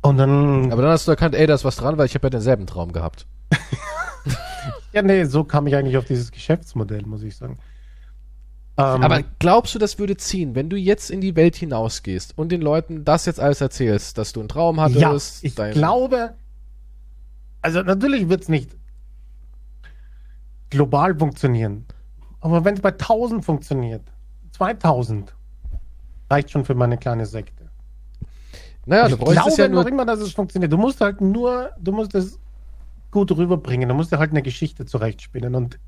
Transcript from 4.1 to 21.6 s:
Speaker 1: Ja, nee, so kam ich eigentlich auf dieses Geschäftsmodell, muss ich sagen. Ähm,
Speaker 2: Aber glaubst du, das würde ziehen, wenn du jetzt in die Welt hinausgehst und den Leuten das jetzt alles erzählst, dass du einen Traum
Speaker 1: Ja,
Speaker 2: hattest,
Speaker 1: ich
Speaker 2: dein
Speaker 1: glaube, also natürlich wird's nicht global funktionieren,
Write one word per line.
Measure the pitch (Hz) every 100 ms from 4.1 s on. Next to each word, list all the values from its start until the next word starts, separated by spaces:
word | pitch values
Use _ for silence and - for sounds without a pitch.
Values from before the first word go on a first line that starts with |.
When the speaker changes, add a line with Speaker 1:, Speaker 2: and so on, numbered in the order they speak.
| 523 - 679 719 740 698 554 -
Speaker 1:
Ja, | 208
nee, | 196 190
so | 156 143
kam | 151 147 147
ich |
eigentlich | 139 139 131
auf |
dieses | 123 127 117
Geschäftsmodell, | - - 165 - 120 104 107
muss | 104 107
ich | 107 -
sagen. | 123 127 - - - - - - - - - - -
Ähm, | - 135 131
Speaker 2:
Aber | 143 160 - -
glaubst | 175 220 -
du, | 220
das | 208 -
würde | 202 196
ziehen, | - 190 151
wenn | 120 160
du | 196
jetzt | 185 220 -
in | 190
die | 190
Welt | 165 170
hinausgehst | - 165 117 113 - - 92 - -
und | 165
den | 175
Leuten | 151 156 160 160
das | 147 160 -
jetzt | -
alles | 143 143
erzählst, | 135 - 120 104 - -
dass | 107
du | 117
einen | 107
Traum | 147 170 160
Speaker 1:
Ja, | 156 123 156
Speaker 2:
hattest, | 143 - -
Speaker 1:
ich | 151
Speaker 2:
dein | - 107
Speaker 1:
glaube, | 107 160 240 254 247 233 - - - - - - - - - - - - -
also | 170 170
natürlich | 185 196 277 269 170
wird's | 185 175
nicht | 156 123 - - - - - - - - - - - - - - - - - - - -
global | 139 139 143 175 156
funktionieren, | 156 - 139 117